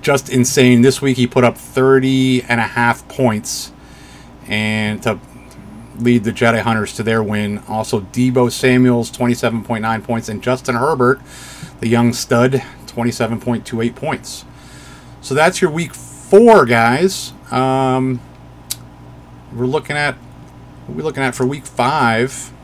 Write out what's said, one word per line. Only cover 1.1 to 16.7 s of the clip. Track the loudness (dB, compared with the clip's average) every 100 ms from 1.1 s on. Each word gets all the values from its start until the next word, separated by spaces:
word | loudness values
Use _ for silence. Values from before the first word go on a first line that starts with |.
| 0
he | 0
put | 2
up | 2 0
thirty | -8 0 4 4 4 0 2 0
and | 0 -2
a |
half | -2 0 0 0 -6
points | -2 0 0 -6 -10 -12 -18 -20 -20 -20 -20 -20 -20 -8
and | -4 -2 -2 -4 -4
to | -4 -6 -10 -20 -20 -20 -20 -20 -20 -2
lead | 2 2
the | 0
Jedi | 0 2 2
Hunters | 0 -2 -4 -6
to |
their | -2 0
win. | 0 -4 -4 -8 -8
Also, | -8 -4 -4
Deebo | -4 -2 0 2 0
Samuels, | 2 2 4 4 2 -2
twenty-seven | -4 -2 0 -2 -4
point | -4 -4
nine | -2 -4
points, | -4 -6 -6
and | -8
Justin | -4 -4 -2
Herbert, | -2 0 2 2 0 -4 -20 -20 -18 -20 -8
the | 0
young | 2 2
stud, | 0 -2 2 2 0 -6 -18 -14
twenty-seven | -6 -6 -4 -4 -4
point | -4 -6
two | -6 -6
eight | -6
points. | -6 -8 -8 -10 -18 -18 -20 -20 -20 -20 -20 -20 -20
So | -6
that's | 0 0 2
your | -2
week | -2 -8
four, | -10 -20 -20 4 6 8 8
guys. | 6